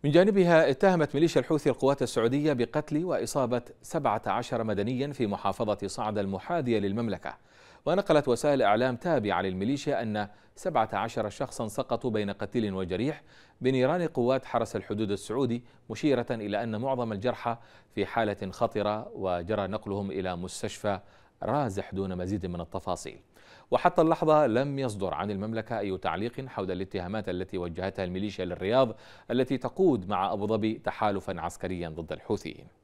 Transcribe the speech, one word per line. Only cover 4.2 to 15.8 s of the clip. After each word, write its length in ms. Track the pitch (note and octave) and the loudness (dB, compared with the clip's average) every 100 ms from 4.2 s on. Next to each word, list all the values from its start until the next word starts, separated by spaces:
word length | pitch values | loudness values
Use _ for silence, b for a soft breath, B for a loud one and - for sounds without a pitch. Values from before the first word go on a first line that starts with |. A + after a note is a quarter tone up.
| A2 | 0
عشر 380 | G#2 B2 A#2+ | -2 -2 -2
مدنيا 480 | A2 G2+ G#2 B2+ C#3+ | 0 0 0 0 -4
في 140 | C#3 A2 | -2 -2
محافظة 520 | G2 G2+ F#2+ G#2 G2+ G2 | 0 -2 -2 -2 -2 -4
صعد 320 | - G#2+ G#2 | -4 -2 -2
المحاذية 600 | G2 F#2+ - F3 B2 A2 | -2 -4 -4 -2 2 2
للمملكة. 580 | G2 G#2 A#2 F2+ C2+ - B B B B - | 2 -2 -2 -4 -8 -12 B B B B 0
ونقلت 420 | F3+ G3+ D3+ C#3 | 0 4 4 4
وسائل 340 | A#2 D3 C#3 | 2 2 4
إعلام 340 | G#2 A2 B2+ A#2+ | 4 4 2 0
تابعة 460 | F3+ D3 G#2 F2+ | 0 0 2 0
للميليشيا 600 | F#2+ F#2 G#2+ C#3+ D3+ C#3 | 0 -2 -2 -2 -2 -2
أن 260 | A2+ G#2 G#2 b b - | -2 -2 -4 b b -8
سبعة 320 | F#3+ C#3+ A2 | -2 0 2
عشر 360 | G2 A2+ - G#2+ | 0 -2 -2 -4
شخصا 400 | - C3+ - A2+ | -4 -8 -4 -6
سقطوا 420 | A#2+ B2+ A2+ C3 | -4 -2 -2 0
بين 200 | G#2+ G2+ | -2 -2
قتيل 440 | G2+ G#2 B2 G#2+ | -4 -4 -2 -2
وجريح 480 | F#2+ F#2 F#2 C3 D3+ b b b b | -2 -2 -2 -2 -4 b b b b
بنيران 460 | B2 C3 C3 F3 E3+ | 0 4 2 2 0
قوات 380 | - A#2+ C3 | 0 2 0
حرس 320 | - A#2+ A2 G#2+ | 0 -2 0 -4
الحدود 340 | - G#2+ G#2+ | -4 -4 -2
السعودي، 520 | G2 - C3 B2+ A#2 b b | -4 -4 -2 0 -2 b b